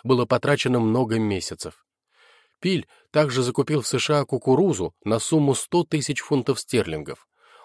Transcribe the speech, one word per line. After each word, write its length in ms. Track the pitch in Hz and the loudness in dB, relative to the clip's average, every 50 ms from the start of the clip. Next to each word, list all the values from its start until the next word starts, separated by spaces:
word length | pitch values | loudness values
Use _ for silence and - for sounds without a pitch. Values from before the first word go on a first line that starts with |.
| - | 0
было 240 | 120 127 123 123 | 0 2 2 2
потрачено 540 | - 127 120 - 139 143 - - 135 123 123 | 2 0 0 2 0 0 0 0 0 0 2
много 380 | 113 110 110 123 127 110 110 113 | 2 2 2 2 0 0 0 0
месяцев. 640 | 110 104 101 92 - - - - - 80 - _ _ _ _ _ _ _ _ _ _ _ _ _ _ _ _ _ | 0 0 -2 -4 -4 -8 -12 -12 -12 -14 -14 _ _ _ _ _ _ _ _ _ _ _ _ _ _ _ _ _
Пиль 260 | - 175 190 151 - _ _ _ _ _ - | -2 -2 -2 -2 -2 _ _ _ _ _ 0
также 300 | 147 156 143 120 131 127 | 2 2 2 2 0 0
закупил 400 | 123 123 - 135 - 151 143 113 | 0 0 -2 -2 0 0 -2 -2
в 40 | |
С 120 | - - 127 | -2 -2 -2
Ш 220 | - - 151 147 | 0 2 0 0
А 40 | 139 | 0
кукурузу 680 | - - 120 - - 131 135 190 190 143 95 90 78 - _ - | 0 -4 -2 2 2 4 4 4 2 2 0 -4 -6 -8 _ -4
на 140 | 104 110 117 | -2 -2 -2
сумму 360 | - - 165 160 147 139 131 | 0 2 2 2 4 4 2
сто 300 | - - - - 175 170 | 0 -2 -2 0 0 0
тысяч 360 | - - 151 131 - 143 - | 0 -2 -4 -2 -4 -6 -6
фунтов 380 | - - 151 135 117 - 127 - | -4 -2 -2 -2 0 0 -2 -4
стерлингов. 720 | - - - 120 95 85 78 76 73 69 73 - _ _ _ _ _ _ _ - - | -4 -2 -2 -2 0 -2 -4 -8 -8 -10 -14 -16 _ _ _ _ _ _ _ -18 -8